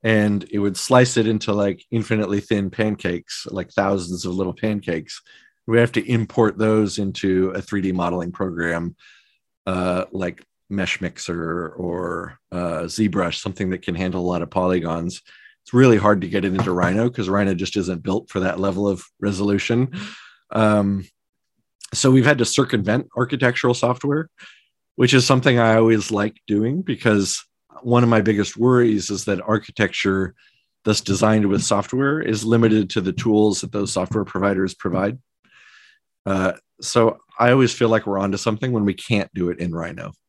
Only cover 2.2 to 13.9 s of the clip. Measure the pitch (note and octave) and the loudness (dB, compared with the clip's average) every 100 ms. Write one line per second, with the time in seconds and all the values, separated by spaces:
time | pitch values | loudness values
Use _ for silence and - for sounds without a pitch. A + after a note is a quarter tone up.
2.2 | F#2 G2+ - G#2 G2 - G#2+ G#2 F2+ F2 | 0 -2 0 -2 -2 -2 -2 -2 -4 -6
3.2 | - - - G2 F2+ - G2 G2+ F2 F2+ | -8 -14 -10 -10 -6 -2 0 0 -4 -6
4.2 | F2+ F2+ F#2 - A2 G#2 G2 E2 D2+ - | -6 -4 -4 -4 -4 -4 -4 -6 -6 -18
5.2 | _ - _ _ - A#2 A#2+ B2 - A#2+ | _ -20 _ _ 0 2 2 0 0 -2
6.2 | A2 - A2 F#2+ A2 A2 G#2 G2+ G2+ - | 0 2 2 2 2 2 0 -2 -6 -4
7.2 | G2 F#2 F#2+ F#2 - G2+ F#2+ F2+ F2 F2+ | -2 0 0 -4 -6 -4 -2 -2 -2 -4
8.2 | F2 F2+ F#2+ E2+ E2+ E2+ E2+ E2 - _ | -6 -6 -6 -4 -4 -2 -6 -10 -20 _
9.2 | _ _ _ _ - F#2 F2+ F2+ F#2 F#2+ | _ _ _ _ -6 -4 -2 -2 -4 -6
10.2 | F2+ F2+ _ _ _ G2 F#2 - F2 - | -6 -8 _ _ _ -6 -4 -4 -8 -8
11.2 | - E2+ E2 E2+ E2 - F2+ F2 F2 F2 | -8 -6 -4 -6 -8 -8 -8 -6 -6 -8
12.2 | E2+ - _ F2+ F2 E2 E2+ F#2 G#2+ F2+ | -10 -16 _ -8 -6 -6 -8 -2 0 0
13.2 | F2 - - F#2 F#2+ F#2 - | -2 -4 -10 -6 -6 -6 -6